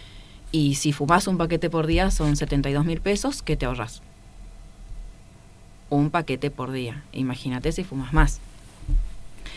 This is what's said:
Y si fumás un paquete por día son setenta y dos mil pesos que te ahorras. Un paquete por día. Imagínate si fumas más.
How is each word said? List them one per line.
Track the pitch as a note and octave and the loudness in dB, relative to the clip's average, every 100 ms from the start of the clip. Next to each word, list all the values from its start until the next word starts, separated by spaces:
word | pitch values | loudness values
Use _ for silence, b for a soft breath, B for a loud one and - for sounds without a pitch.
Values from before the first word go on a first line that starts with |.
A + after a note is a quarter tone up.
| B B B B - | B B B B -2
Y | D#3+ C#3+ C#3 | 2 4 4
si | D3+ | 0
fumás | C#3+ C#3+ F3 F#3+ | 0 4 4 4
un | F3+ | 0
paquete | E3 E3 E3+ | 2 0 0
por | D#3+ D#3 | 0 2
día | E3+ F#3+ | 4 4
son | - D3+ D3 | 4 4 2
setenta | C#3+ C#3+ C#3 | 2 2 2
y | |
dos | C#3+ | 2
mil | E3 D#3+ | 2 0
pesos | G3 G3+ C4 C#4 | 0 0 0 -4
que | - D3 | -2 0
te | B2+ | 0
ahorras. | B2 G#2+ - - - - - - - - - - - - - - - - - - - - | -2 -6 -10 -20 -20 -20 -18 -18 -18 -20 -18 -14 -12 -12 -16 -20 -20 -20 -20 -20 -16 0
Un | C#3+ D3 | 2 4
paquete | F3 D#3+ C3 C#3+ | 2 -2 -2 -2
por | - B2+ | -4 -6
día. | C3 A#2+ C#3 - | -4 -6 -8 -10
Imagínate | - C3 B2 C3 B2+ C#3+ | -4 -4 -2 -4 -2 -2
si | F3 F#3 | -2 -4
fumas | C#3 C3 | -6 0
más. | D#3 D3 - - - - - - - - - - - B | 4 4 2 -12 -20 -20 -10 2 2 2 -6 -12 -12 B